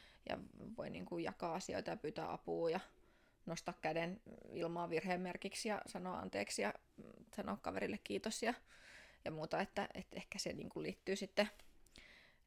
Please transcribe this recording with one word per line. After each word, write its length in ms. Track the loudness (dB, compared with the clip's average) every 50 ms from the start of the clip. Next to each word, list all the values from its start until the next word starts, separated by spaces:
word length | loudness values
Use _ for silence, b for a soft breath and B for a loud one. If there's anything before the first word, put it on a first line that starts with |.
| B B B B B -2
ja 100 | -2 -2 -4 -8 -12 -12 -10 -8 -4
voi 140 | -4 -4 -4
niinku 280 | -4 -6 -4 -2 -2 0
jakaa 360 | 0 -2 -2 0 0 0 0
asioita 360 | 0 0 0 0 0 0 0
ja 60 | -2
pyytää 360 | -2 -2 -2 -2 -2 -2 -2
apua 380 | -2 -2 -2 0 2 4 4 4
ja 100 | 4 2 0 b b b b b b b b b b b b
nostaa 280 | -4 -4 -2 -2 -4 -2 2
käden 400 | 2 4 4 4 4 2 0 -4 -8 -12 -14 -12 -10 -8
ilmaa 380 | -2 0 0 0 2 0 2 2
virheen 300 | 4 4 4 4 4 4
merkiksi 480 | 2 0 -2 -2 -2 -2 -2 0 0 2
ja 140 | 2 0 0
sanoa 320 | -2 -4 -4 -2 -2 -2 -2
anteeksi 440 | -2 0 0 0 2 2 2 2
ja 120 | 2 2 2 -2 -8 -18 -16 -16 -14 -14 -14 -16 -16 -8 -4
sanoa 200 | -2 -2 0 -2
kaverille 420 | 0 0 0 0 2 2 2 0 0 0
kiitos 380 | 0 0 2 2 0 0 2
ja, 120 | 4 4 2 2 -2 B B B B B B B B B B B B
ja 60 | -4
muuta, 300 | -2 -2 0 2 4 4
että, 280 | 4 4 2 0 0 0 -2
että 220 | -6 -8 -6 -6
ehkä 220 | -8 -6 -4 -2 -2
se 140 | -2 0
niinku 300 | -2 -4 -4 -4 -2 -2
liittyy 340 | -2 -2 -2 -2 0 0 0
sitten, 320 | 0 0 2 6 6 6 6 2 -6 -18 -20 -20 -20 -20 -20 B B B B B B B B B B B